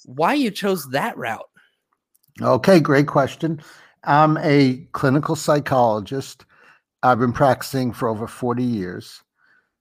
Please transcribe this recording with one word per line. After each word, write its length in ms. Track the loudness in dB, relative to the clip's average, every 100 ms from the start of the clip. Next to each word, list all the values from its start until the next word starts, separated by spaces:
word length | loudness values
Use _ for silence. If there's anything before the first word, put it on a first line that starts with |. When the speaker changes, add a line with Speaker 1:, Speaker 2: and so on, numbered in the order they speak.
Speaker 1:
why 300 | -16 -4 -2
you 180 | 0 -2
chose 380 | -2 -4 -4 -4
that 280 | -6 -6 -8
route. 320 | -8 -10 -12 _ _ _ _ _ _ _ _ -6
Speaker 2:
Okay, 380 | 0 2 6 4
great 280 | 6 2 2
question. 540 | 0 -2 -4 -6 -6 -12 -20 _ _
I'm 340 | 0 4 4 2
a 460 | 2 4 4 0 -8
clinical 440 | -2 0 0 -2 -4
psychologist. 1080 | 0 0 0 2 2 0 -6 -10 -10 -18 _ _ _ _ _ -2
I've 180 | 2 2
been 140 | 2
practicing 600 | 2 2 2 -2 -4 -4
for 160 | -4 -4
over 180 | -4 -8
forty 380 | -8 -4 -2 -2
years. 580 | -4 -6 -10 -16 -20 _ _ _ _ _ _